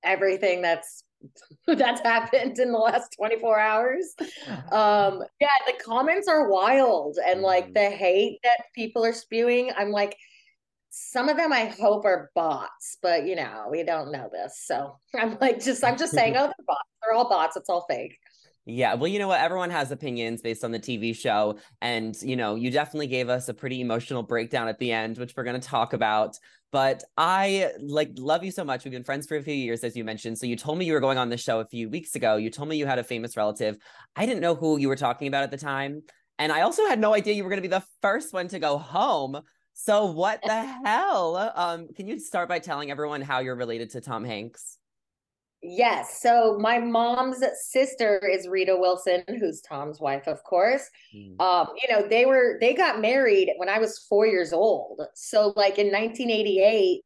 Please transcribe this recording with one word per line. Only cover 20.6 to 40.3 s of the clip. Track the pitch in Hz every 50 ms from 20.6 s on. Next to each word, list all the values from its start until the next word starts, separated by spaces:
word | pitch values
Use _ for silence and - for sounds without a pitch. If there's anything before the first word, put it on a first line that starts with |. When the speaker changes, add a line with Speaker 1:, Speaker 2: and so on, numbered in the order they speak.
| -
Speaker 2:
on | 117
the | 117 113
T | 107 - 127 110
V | 104 117 113
show. | 107 - 127 107 104 107 107 104 107 - - _ _
And, | - 120 120 113 113 113 107 - 85
you | 131 131
know, | 127 120 107 104
you | 110 120 127
definitely | 123 143 147 147 - 151 147
gave | 135 127 127 123 120
us | 123 127 127 -
a | -
pretty | - - 131 127 127
emotional | 127 120 113 117 120 - 139 123 113
breakdown | - 120 117 113 117 - 131 117 113
at | 110 -
the | 127 123
end, | 113 113 110 110 113 117
which | 123 123 - -
we're | 127
gonna | 120 123 127
talk | 123 - - 123 113 113 -
about. | 113 120 110 107 107 110 107 - - _ _ _ _ _ _
But | - 135 135 135 135 104 - _ _
I, | - 156 170 185 190 196 202 196 196 185 156 - -
like, | 131 143 143 151 151 - -
love | 131 127 139 156 170 180
you | 190
so | 180 - 185
much. | 143 135 123 -
We've | 139
been | 127 127 123
friends | - 139 139 151 -
for | 160
a | 151 139
few | 151 147
years, | 139 131 117 117 117 -
as | 117 113
you | 120 113
mentioned. | 110 110 107 - 117 113 110
So | - 123
you | 120
told | 117 - 147 151 170
me | 185
you | 165 156
were | 147
going | 127 135 135 131
on | 127 117
the | 117 120
show | - - 117 113
a | 110
few | - - 120 117 110
weeks | 110 170 165 - -
ago. | 123 104 113 110 107
You | 110 113
told | 113 - 147 151
me | 160 151
you | 147 139
had | 131 123
a | 117
famous | - 127 117 113 117 - -
relative. | 107 104 107 107 123 107 104 104 _ - - - - _ _
I | - 190
didn't | 233 262 196
know | 151 170 170
who | 143 165 160 156 147
you | 139 135
were | 135
talking | 135 143 123 123 - 143 139
about | 135 139 139
at | 139
the | 139 135
time. | 151 147 139 135 139 139 143 151 156 _ - _ _ _ _ _
And | 147 156
I | 156 156
also | 170 214 339 - 440 415
had | 294 226
no | 214 214 220
idea | 214 202 208 208
you | 208 202
were | 170
gonna | 196 196
be | 180 180
the | 175 190 185 - _ _
first | - 202 196 247 - - -
one | 185 180 175
to | 190 185
go | 160 151 143 147
home. | - 127 147 175 214 285 226 156 139 131 135 147 151 _ _ _ _ _ _
So | - - - 208 202 214
what | 196 165 156 175 202